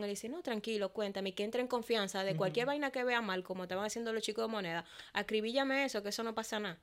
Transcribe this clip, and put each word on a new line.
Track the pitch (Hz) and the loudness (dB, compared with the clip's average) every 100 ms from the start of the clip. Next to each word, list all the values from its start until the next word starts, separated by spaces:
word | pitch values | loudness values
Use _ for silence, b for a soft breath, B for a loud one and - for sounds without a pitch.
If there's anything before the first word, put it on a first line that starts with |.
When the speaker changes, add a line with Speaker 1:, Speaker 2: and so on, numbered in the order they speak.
Speaker 1:
él | 208 | 0
y | |
decir, | 202 226 | -4 -6
"No, | 320 | -6
tranquilo, | 311 220 226 214 190 | -2 -2 0 0 0
cuéntame", | - 202 196 190 | 0 -2 -2 -2
que | 190 | -2
entre | 208 247 | 0 0
en | 247 | 2
confianza | 247 226 226 196 196 | 0 2 2 2 0
de | 190 160 | 0 2
cualquier | 190 233 254 | 2 2 2
Speaker 2:
Ujú. | |
Speaker 1:
vaina | 294 285 | 2 0
que | 262 | 0
vea | 247 240 | 2 2
mal, | 214 185 | 2 -2
como | 180 185 | -2 -4
estaban | 180 185 | -4 -2
haciendo | 214 233 233 | -2 -2 -2
los | 220 | -2
chicos | 220 214 226 | -2 0 0
de | |
Moneda, | 220 175 170 165 B B | 0 0 -2 -4 B B
"Acribíllame | 202 208 214 220 262 269 269 | -2 2 2 2 2 4 4
eso, | 277 220 | 2 0
que | 202 | -2
eso | 202 | -2
no | 226 226 | -2 -2
pasa | 220 214 | -2 -2
nada". | 208 165 | -4 -6